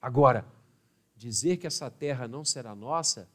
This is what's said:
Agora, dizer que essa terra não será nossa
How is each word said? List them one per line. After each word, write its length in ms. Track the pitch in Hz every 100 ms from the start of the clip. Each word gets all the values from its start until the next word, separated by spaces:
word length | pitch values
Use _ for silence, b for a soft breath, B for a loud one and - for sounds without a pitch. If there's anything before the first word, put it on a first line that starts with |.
Agora, 440 | 123 127 139 117 - - _ _ _ _ _ _
dizer 420 | 117 107 139 180
que 100 | 170
essa 220 | - 135
terra 380 | - 147 135 120
não 180 | 131 151
será 300 | 135 117 101
nossa 540 | 117 160 160 - 90